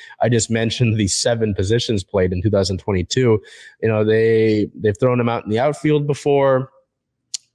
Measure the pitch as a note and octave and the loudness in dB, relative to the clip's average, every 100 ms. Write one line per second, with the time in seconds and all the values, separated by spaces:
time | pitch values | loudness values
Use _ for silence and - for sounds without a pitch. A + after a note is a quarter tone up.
0 | - - A#2 A#2+ - A2+ A2+ - A#2+ G#2+ | -20 -4 0 0 0 -2 -2 0 0 0
1 | G2+ - B2 A#2 A2 G2 F#2+ A#2 - G#2+ | -2 -2 -2 -2 -2 -2 -2 -2 0 -4
2 | - G2 F#2 F2+ G2 G2+ F#2+ F#2 - F#2+ | -2 0 0 0 0 0 0 -2 -2 -4
3 | F2+ - B2 A2 - - - - A2 G#2+ | -2 0 2 2 -2 -20 -20 -6 -2 0
4 | G#2+ A2 A2+ A2+ A2 G#2+ G2 - G#2 G2+ | 2 2 2 2 2 2 -2 -2 -4 0
5 | B2+ B2 A#2+ A#2 - A2 C#3+ D3 D#3 D3+ | 0 2 0 -2 -2 -2 0 0 0 0
6 | D3 C#3+ D3 C#3+ C3+ C3 B2+ _ _ _ | -2 -4 0 2 4 2 -2 _ _ _
7 | _ _ _ - _ | _ _ _ -14 _